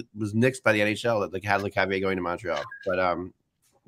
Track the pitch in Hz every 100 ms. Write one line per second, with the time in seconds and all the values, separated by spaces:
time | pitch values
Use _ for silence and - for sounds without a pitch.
0 | - 104 107 110 127 127 110 107 104 107
1 | 120 113 92 92 101 101 101 101 95 95
2 | 95 92 87 87 87 78 71 - 95 92
3 | 92 85 92 - _ _ _ _